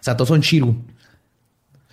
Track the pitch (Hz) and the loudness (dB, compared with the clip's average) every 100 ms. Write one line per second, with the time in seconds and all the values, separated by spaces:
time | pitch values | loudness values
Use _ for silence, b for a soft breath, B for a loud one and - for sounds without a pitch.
0 | - 120 127 156 151 160 123 117 - - | -6 -2 0 2 2 2 2 -2 -6 -20
1 | b b _ _ _ _ _ _ _ | b b _ _ _ _ _ _ _